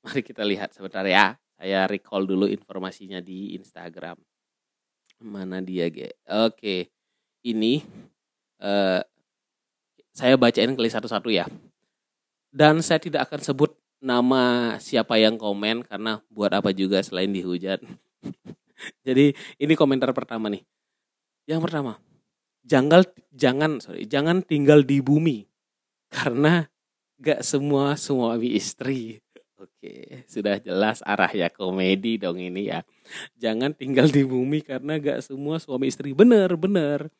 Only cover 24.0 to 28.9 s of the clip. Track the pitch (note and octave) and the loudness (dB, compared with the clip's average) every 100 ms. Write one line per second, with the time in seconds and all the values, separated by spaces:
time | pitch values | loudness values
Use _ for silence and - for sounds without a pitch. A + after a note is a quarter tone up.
24 | G#2+ C#3 D#3 F3+ - D3+ C#3 D3+ C3+ C#3 | -4 -2 2 0 0 2 8 8 8 2
25 | C3 D3+ E3 A2+ - _ _ _ _ _ | 4 2 2 -4 -10 _ _ _ _ _
26 | _ - C#3 A#2+ D3+ E3+ D3+ _ _ _ | _ -4 -2 2 4 2 0 _ _ _
27 | _ _ C#3+ D3 - C#3+ C#3+ C#3 C#3 C#3+ | _ _ -2 -2 -2 -2 0 0 0 -2
28 | - C3+ A#2 A#2 B2 A2 - - C3 | -2 -2 0 -2 -2 -2 -4 -8 -8